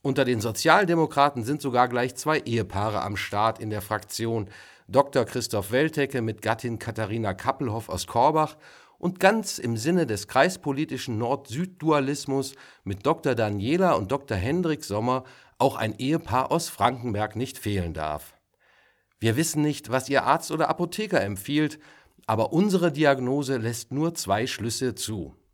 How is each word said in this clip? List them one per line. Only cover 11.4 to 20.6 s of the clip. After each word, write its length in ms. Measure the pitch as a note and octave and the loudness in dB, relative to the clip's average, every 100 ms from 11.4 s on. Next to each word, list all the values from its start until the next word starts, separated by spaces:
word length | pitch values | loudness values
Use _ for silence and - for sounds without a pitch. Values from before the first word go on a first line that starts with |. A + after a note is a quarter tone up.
| - A#2+ F#3 - D#3 D3+ C3+ D3 - C3+ C3+ - - - | -4 -6 -6 -2 2 2 2 -2 -2 -2 -2 -10 -20 -12
mit 220 | - G2 | -8 -2
Doktor 300 | C#3+ D#3+ C#3+ | 0 2 2
Daniela 580 | A#2 G#2+ G2+ G#2+ F3 F#3 | 2 2 0 0 2 4
und 180 | A#2 F#2+ | 2 2
Doktor 260 | C#3+ - G2+ | -4 -2 -2
Hendrik 480 | G#2 E3+ E3+ D3+ | 0 0 0 -2
Sommer 380 | - G2+ A#2+ C3 - - - _ | -4 -2 0 -2 -4 -20 -20 _
auch 180 | C3 | 0
ein 220 | - A2 G#2+ | 2 -4 -2
Ehepaar 540 | C3 D#3+ - B2 C3 | -2 -2 0 -2 2
aus 180 | E3 - | 0 -2
Frankenberg 680 | - B2 B2+ A#2+ G#2 G#2+ | 0 0 2 -4 -2 -2
nicht 220 | G#2+ B2+ - | -4 -6 -6
fehlen 360 | G#2+ G2+ E2+ | -2 -2 -2
darf. 420 | D#2+ D2+ D#2 - _ _ _ _ _ _ _ _ _ | -4 -4 -6 -10 _ _ _ _ _ _ _ _ _
Wir 160 | A2+ | 0
wissen 260 | A#2 D#3+ D#3 | 2 0 2
nicht, 280 | D3+ C#3+ - | 0 0 -2
was 200 | B2+ B2 | -2 2
Ihr 160 | C#3 | 2
Arzt 260 | B2 D#3+ - | 4 0 0
oder 180 | D#3 | -2